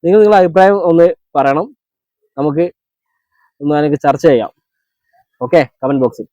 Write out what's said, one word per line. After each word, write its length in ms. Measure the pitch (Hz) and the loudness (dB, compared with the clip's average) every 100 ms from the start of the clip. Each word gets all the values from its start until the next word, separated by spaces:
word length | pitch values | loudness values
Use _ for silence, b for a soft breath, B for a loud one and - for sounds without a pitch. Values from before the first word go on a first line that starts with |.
നിങ്ങൾ 180 | 165 208 | 2 2
നിങ്ങളുടെ 200 | 208 208 | 4 2
അഭിപ്രായം 360 | 180 170 190 202 175 | 2 2 2 2 0
ഒന്ന് 200 | 165 170 - _ | 2 2 0 _
പറയണം. 320 | 143 135 143 226 285 _ _ _ _ _ - | -2 -2 -2 -6 _ _ _ _ _ _ -8
നമുക്ക് 280 | 147 147 175 _ _ _ _ _ _ _ _ _ | -6 -4 -6 _ _ _ _ _ _ _ _ _
നമുക്ക് 160 | 143 151 | -4 -2
അതിനൊക്കെ 220 | 147 143 - | -2 -2 -2
ചർച്ച 180 | 139 165 | 0 2
ചെയ്യാം. 240 | 127 104 _ _ _ _ _ _ _ _ _ | 0 -2 _ _ _ _ _ _ _ _ _
ഓക്കെ, 200 | 123 170 135 _ | -2 -2 -2 _
കമന്റ് 240 | 131 139 | -4 -2
ബോക്സിൽ. 240 | 123 - - | -2 -4 -20